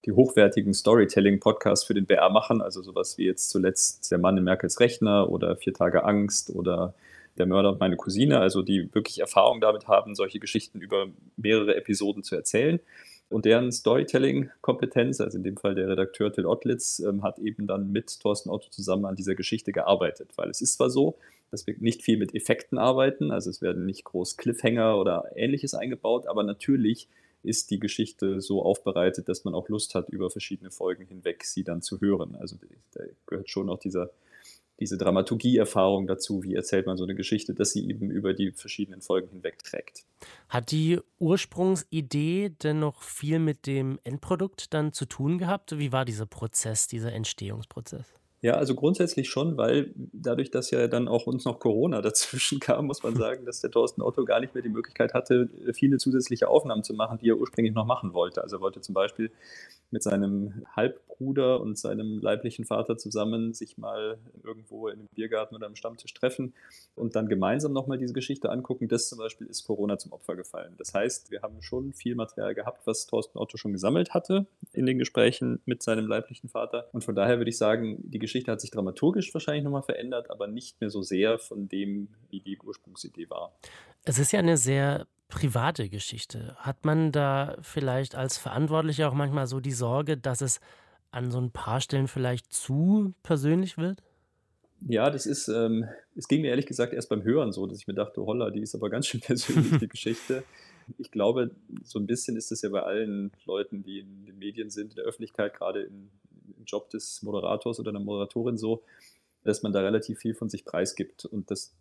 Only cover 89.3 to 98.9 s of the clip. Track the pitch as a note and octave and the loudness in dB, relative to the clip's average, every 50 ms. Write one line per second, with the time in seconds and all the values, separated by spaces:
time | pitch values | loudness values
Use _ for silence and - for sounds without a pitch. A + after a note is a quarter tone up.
89.3 | C#3 D3 C3+ B2 C3 C3+ B2+ C#3 C3 A#2 B2 A#2 A#2+ C#3 D3+ C#3+ D#3 C3+ - C#3 | 0 -2 -2 -2 -4 -4 -4 -4 -4 -2 0 0 0 0 0 0 -4 -2 -2 -4
90.3 | B2 A#2 C#3 B2+ - - _ - - _ _ _ _ _ _ _ - B2 B2 B2 | -2 -2 -2 -2 -4 -4 _ -20 -20 _ _ _ _ _ _ _ -8 -6 -4 -2
91.3 | A#2+ B2+ B2+ B2 - - - - A2+ C3+ B2+ - - C3+ C3+ C3 - C3 B2+ B2 | -2 -2 -2 -4 -6 -8 -6 -2 -2 -2 -2 0 0 0 0 0 -2 -2 -2 -2
92.3 | B2 B2 - _ - - - - C3+ C#3+ E3 F#3 G3+ G#3+ G#3 F#3+ F#3 _ _ - | -2 -4 -6 _ -8 -8 -4 -2 0 2 4 4 4 4 2 0 -4 _ _ -2
93.3 | E3+ C#3+ C3 D3 D#3+ F3+ F#3+ F3+ - - E3 F3+ G3 - _ _ _ _ _ _ | 0 2 2 2 2 2 0 -2 -4 -4 -4 -4 -4 -6 _ _ _ _ _ _
94.3 | _ _ _ _ _ _ _ _ _ _ - - A#2+ G#2+ A#2 C#3+ C#3+ C3+ - - | _ _ _ _ _ _ _ _ _ _ -6 0 2 4 4 4 2 0 -4 -4
95.3 | C#3+ - - - A2 A#2 A2+ A2+ A2+ A2+ A2+ A2 - - _ _ _ - - - | -4 -4 -2 -2 0 0 2 2 2 0 -2 -4 -10 -16 _ _ _ -14 -2 0
96.3 | C3+ - D3+ C#3 A#2+ C3+ - - - - - - - - - - - G#2 F#2 A2 | 2 2 2 2 0 0 -2 -2 -2 -2 -2 -2 -2 -8 -4 -4 -4 -2 0 2
97.3 | B2 D#3 C#3+ A2 F#2+ - F#2+ G2 G2 G#2 - - G2 F#2+ G#2 G2+ - - G2+ G#2 | 2 2 2 0 -2 -4 -6 -6 -8 -10 -10 -6 -4 -4 -4 -4 -4 -6 -4 -4
98.3 | A2 B2 A#2 G2+ G2 G#2 G#2+ A2 - A2 G#2+ G2+ | -2 -2 -2 -2 -4 -6 -8 -6 -6 -6 -4 -4